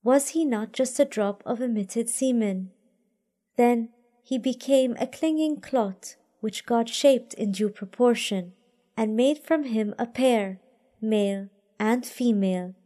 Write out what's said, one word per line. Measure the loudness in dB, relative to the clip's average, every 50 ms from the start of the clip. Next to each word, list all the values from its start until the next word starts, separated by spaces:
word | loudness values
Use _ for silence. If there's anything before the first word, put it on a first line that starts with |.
| _ 4 4
Was | 4 2 0 -2
he | -2 0
not | 0 0 -2 -4 -6 -2
just | -2 -2 -2 2 0
a | 0
drop | 0 2 -2 -2 -2 -2 -6 -6
of | -6 -6 -4 -2
emitted | -2 -2 -2 -4 -4 -4 -4 -4 -4
semen? | -4 -2 0 2 2 2 0 0 -2 -4 -6 -10 _ _ _ _ _ _ _ _ _ _ _ _ _ _ _ _ _
Then | 2 4 4 4 2 -2 -6 _ _ _ _ _ _ _
he | _ -6
became | -2 -2 -2 -4 -4 0 2 4 4 4 2 0 -2
a | -6
clinging | -6 -4 -2 -2 0 0 0 0 -2 -2 -4 -6
clot | -4 -2 0 0 0 -4 -10 -16 -20 -20 _ _ _ _ _
which | -8 -8 -8 -8 -4
God | -2 0 0 0 -2
shaped | -4 2 4 6 6 6 2 -2 -6
in | -4 -4 -4 -2
due | 0 -2 -2
proportion, | -2 -6 -14 -14 -2 2 2 2 4 2 -2 -4 -4 -4 -4 -8 -14 _ _ _ _ _ _ _ _ -4
and | -2 -2 0
made | 2 2 2 2 0
from | 0 0 0 0 0
him | 0 -2 -2 -2 -2 -2 -6
a | -6
pair, | -6 -2 0 2 4 4 2 0 -2 -6 -12 _ _ _ _ _ _ _ _
male | -2 0 2 2 2 0 -2 -4 -8 -12 _ _ _ _ _ _
and | 0 0 0 0 -2
female. | -8 -6 -2 0 2 2 4 2 2 0 -2 -4 -8 -12 _ _